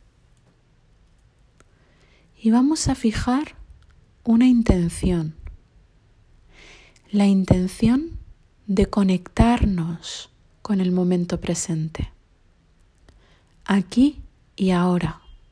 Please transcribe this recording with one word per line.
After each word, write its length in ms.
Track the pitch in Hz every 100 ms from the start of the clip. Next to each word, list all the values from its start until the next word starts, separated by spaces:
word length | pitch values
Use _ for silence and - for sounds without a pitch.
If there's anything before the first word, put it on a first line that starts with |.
| _ _ _ _ _ _ _ _ _ _ _ _ _ _ _ _ _ _ _ _ _ _ _ _
Y 120 | 220
vamos 380 | 233 269 320 -
a 60 | 262
fijar 600 | 226 214 - 254 311 - - - _ _ _ _
una 220 | - 226 254
intención, 880 | 240 226 190 170 - 185 175 156 - - - _ _ _ _ _ _ _ _ _ - - - - _ -
la 160 | 208 202
intención 920 | 196 185 185 180 - 226 262 330 - - - _ _ -
de 180 | 196 196
conectarnos 1400 | - 190 185 - - 226 240 220 180 165 170 - - - _ _ _
con 180 | - 196
el 120 | 185
momento 500 | 180 180 180 175 175
presente, 680 | - 170 - 160 156 - - - _ _ _ _ _ _ _ _ _ _ _ _ _ _ -
aquí 560 | 202 - 240 277 - - _ _ -
y 160 | 190
ahora, 500 | 180 180 180 165 - - - _